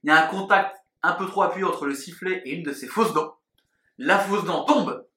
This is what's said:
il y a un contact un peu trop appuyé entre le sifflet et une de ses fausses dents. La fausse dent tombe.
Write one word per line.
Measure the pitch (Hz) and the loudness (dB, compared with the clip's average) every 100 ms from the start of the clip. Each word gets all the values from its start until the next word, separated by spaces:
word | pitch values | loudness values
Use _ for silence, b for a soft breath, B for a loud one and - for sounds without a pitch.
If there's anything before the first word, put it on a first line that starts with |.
il | 147 | 6
y | |
a | 156 | 4
un | 156 | 4
contact | 190 190 196 190 - _ _ | -2 2 2 2 -6 _ _
un | 170 | -2
peu | - 190 | 0 -4
trop | 202 | 0
appuyé | 185 185 185 | 0 0 -2
entre | - 143 | -2 -4
le | 139 | -6
sifflet | - - 185 185 131 | -10 -8 -6 -6 -6
et | |
une | 165 | -8
de | 151 | -8
ses | 143 127 | -10 -8
fausses | - 214 | 0 2
dents. | 156 - - _ _ _ _ _ _ | 2 -4 -8 _ _ _ _ _ _
La | 135 196 | 2 2
fausse | 190 202 165 | 2 -2 -2
dent | - | -2
tombe. | - 285 170 - - | 2 2 2 -6 -12